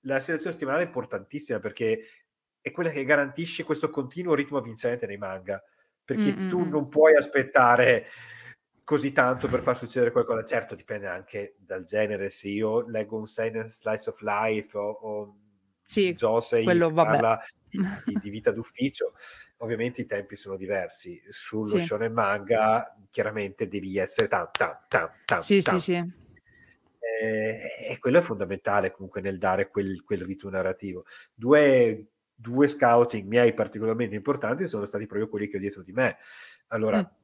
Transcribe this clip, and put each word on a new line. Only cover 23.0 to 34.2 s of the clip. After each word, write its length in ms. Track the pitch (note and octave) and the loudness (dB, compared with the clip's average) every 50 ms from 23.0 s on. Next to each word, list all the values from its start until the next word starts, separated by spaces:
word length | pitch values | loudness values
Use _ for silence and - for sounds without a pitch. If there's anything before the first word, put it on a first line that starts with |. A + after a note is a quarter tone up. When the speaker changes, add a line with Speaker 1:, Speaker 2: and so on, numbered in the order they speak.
| - _ | -20 _
Speaker 1:
chiaramente 580 | _ - G#2+ G#2+ G#2+ A2 G2+ G2 F#2+ _ A#2 F#2+ | _ -4 -2 -2 -2 -4 -6 -6 -4 _ -8 -6
devi 280 | F#2+ G2+ F#2+ F#2+ F#2 G2 | -4 -8 -8 -4 -2 -2
essere 300 | F#2 F#2 - - A2 G2 | -2 -2 0 0 0 2
tam, 220 | - F#2+ F2 - - | 2 -2 -2 -4 -2
tam, 220 | - - - - - _ _ | -2 -2 -2 -2 -10 _ _
tam, 220 | - F#2 E2 E2 - _ _ | 0 0 0 0 -8 _ _
tam, 220 | - - F3 E3 | -2 -2 0 2
Speaker 2:
Sì, 140 | - G#3 G3 F#3 | 4 4 4 4
sì, 160 | - F#3+ F3+ | 4 2 2
Speaker 1:
tam. 20 | |
Speaker 2:
sì. 220 | E3 - F3+ F3 E3+ F3 F3+ _ - _ - _ _ _ _ _ - _ _ _ _ _ _ _ - A2+ A2+ A2 | 2 0 -2 -2 -2 -6 -10 _ -20 _ -20 _ _ _ _ _ -20 _ _ _ _ _ _ _ -8 -6 -4 -2
Speaker 1:
Ehm, 380 | A2 A2 A2 G#2+ G#2+ A2 G#2+ A2 - - - - - - B2+ | -2 -2 0 0 -2 -2 -4 -6 -8 -12 -12 -10 -8 -8 -10
e 60 | - | -2
quello 200 | - B2+ B2+ F3 | 0 6 6 6
è 40 | E3+ | 4
fondamentale 680 | E3+ A#2 G2 G2 F2+ G2 F#2 _ - G2+ G2+ F#2+ F#2 | 4 -4 -4 -4 -4 -4 -4 _ 0 2 2 2 0
comunque 300 | - - G2 F#2 - G#2 | -4 -6 -16 -10 -10 -6
nel 180 | F#2 G2 F#2+ F2+ | -6 -6 -6 -2
dare 300 | G2+ F#2+ F#2 F#2+ G2 - | 0 0 2 2 0 -2
quel, 340 | _ G#2 G2 F#2+ F#2+ F2 - | _ -4 -2 -2 -4 -8 -6
quel 200 | _ G#2+ F#2+ F2+ | _ -4 -4 -4
ritmo 260 | F#2 G2 F#2+ - G2+ | -8 -10 -10 -10 -8
narrativo. 540 | F#2+ F#2+ F#2 F#2 F#2 - - G2 F2+ F2+ E2+ _ - - - _ _ | -4 -2 -2 -2 -4 -4 -8 -10 -10 -10 -14 _ -20 -20 -20 _ _
Due, 760 | _ A2 B2 D3 D3+ D3+ C#3+ C3+ B2+ A#2+ A#2 A2 A2 A2 _ _ _ _ _ _ | _ 2 6 6 8 8 8 6 6 6 4 2 -2 -8 _ _ _ _ _ _
due 340 | _ A2+ A#2+ A#2+ C3 C#3+ C#3+ | _ -12 -6 2 4 4 4
scouting 580 | C#3+ D3 C3+ A#2+ A#2 A#2+ A#2+ A#2+ - A2 G2 F#2+ | 4 4 4 6 8 6 6 4 2 -6 -6 2
miei 240 | A2 A#2+ A#2+ A#2 A2+ | 4 6 6 6 4
particolarmente 600 | - G#2+ - - A2 G#2+ A2 A2+ A2+ B2 G#2 G2+ | 2 -4 -4 -2 -4 -2 -2 0 0 -2 -2 -4
importanti 520 | G#2+ | -6